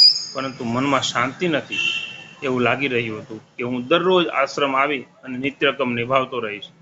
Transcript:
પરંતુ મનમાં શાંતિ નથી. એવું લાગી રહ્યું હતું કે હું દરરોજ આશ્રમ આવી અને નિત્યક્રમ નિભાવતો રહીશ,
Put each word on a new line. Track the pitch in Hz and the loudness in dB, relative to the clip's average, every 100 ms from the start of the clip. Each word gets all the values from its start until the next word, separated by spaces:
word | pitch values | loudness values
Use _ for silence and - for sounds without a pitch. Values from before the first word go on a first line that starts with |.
| 151 - - | 6 6 -2
પરંતુ | 135 131 127 | -6 -6 -6
મનમાં | 120 120 139 135 | -2 0 2 2
શાંતિ | - 123 127 127 180 | 2 0 -2 0 0
નથી. | 147 - - - - - - - - | 0 -2 -4 -2 -2 -6 -12 -18 -8
એવું | 139 127 | -2 2
લાગી | 120 127 139 | 2 2 0
રહ્યું | 123 117 107 | 0 -2 -6
હતું | 104 110 - - | -10 -16 -14 -8
કે | |
હું | 123 127 123 | -4 -4 2
દરરોજ | 170 175 185 165 | 2 4 2 2
આશ્રમ | - 139 - 143 131 | 0 0 0 0 2
આવી | 143 143 | 2 0
અને | 120 _ 131 127 | -8 _ -10 -6
નિત્યક્રમ | 135 135 143 131 127 | -6 0 0 2 0
નિભાવતો | 120 117 135 127 127 | -2 0 0 0 -4
રહીશ, | 110 101 - - | -6 -8 -14 -20